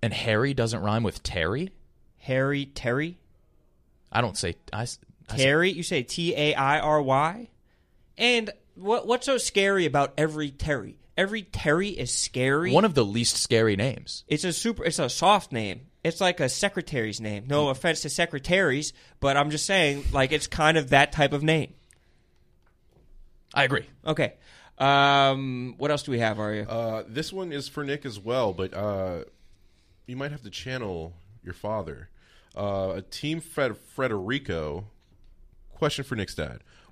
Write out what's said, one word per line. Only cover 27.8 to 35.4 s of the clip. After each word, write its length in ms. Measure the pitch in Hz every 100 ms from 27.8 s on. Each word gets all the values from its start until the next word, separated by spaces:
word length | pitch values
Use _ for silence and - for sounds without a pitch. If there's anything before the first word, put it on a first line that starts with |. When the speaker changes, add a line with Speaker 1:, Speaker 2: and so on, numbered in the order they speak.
Speaker 3:
Nick 200 | 143 143
as 140 | 143 104
well, 340 | 101 127 113
but, 220 | 90 92
uh, 500 | - 104 98 95 87 - _ - - _ _ _ _ -
you 100 | 127
might 160 | 139
have 100 | 147
to 80 | 113
channel 640 | - 131 131 110 87 80 85 - -
your 120 | -
father. 560 | - 104 110 85 67 - - _ _ _
Uh, 460 | - 101 98 95 95 -
Team 300 | - 147 165
Fred-, 360 | - - 131 104 - -
Frederico, 880 | 131 104 92 139 143 85 76 76 101 - _ _ - -